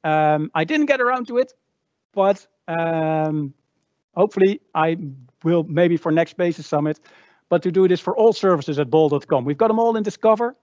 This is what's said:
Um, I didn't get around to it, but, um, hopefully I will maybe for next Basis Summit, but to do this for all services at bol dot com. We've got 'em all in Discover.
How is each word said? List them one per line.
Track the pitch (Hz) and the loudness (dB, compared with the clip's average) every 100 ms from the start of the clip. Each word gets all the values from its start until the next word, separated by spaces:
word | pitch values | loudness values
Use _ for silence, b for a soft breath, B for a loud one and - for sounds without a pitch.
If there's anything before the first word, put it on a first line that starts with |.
Um, | 156 156 156 151 156 160 | -2 0 2 0 -2 -4
I | |
didn't | 160 311 294 | -2 -2 0
get | 269 | 0
around | 247 254 240 | 0 -2 -2
to | 240 | -2
it, | 262 _ _ _ _ _ _ | -4 _ _ _ _ _ _
but, | 202 196 196 _ _ - | 0 0 0 _ _ -10
um, | 165 165 165 160 156 156 151 143 - _ _ _ _ _ - | -6 -2 -2 -2 -2 -2 -4 -6 -10 _ _ _ _ _ -2
hopefully | 214 196 190 202 _ | -2 2 0 0 _
I | 156 160 165 156 135 123 _ | -2 -2 -2 -8 -14 -20 _
will | 165 170 | -2 -2
maybe | 160 151 175 165 | -2 0 2 2
for | 170 | 0
next | 156 170 - | 0 -2 -2
Basis | 175 165 156 | -2 -2 -4
Summit, | 151 151 156 b b b b b | -2 -2 -6 b b b b b
but | 175 | -2
to | 190 | 0
do | 175 190 | 2 2
this | 180 | 2
for | - 196 | -2 2
all | 220 | 2
services | 208 196 170 139 143 | 2 0 0 -2 -4
at | 139 | 0
bol | 156 156 | 2 2
dot | 143 - | 0 0
com. | 139 123 | -2 -2
We've | 143 | 0
got | 220 | 0
'em | 220 | 2
all | 233 226 | 0 0
in | |
Discover. | 208 - 220 220 240 277 | -4 -2 0 2 0 -8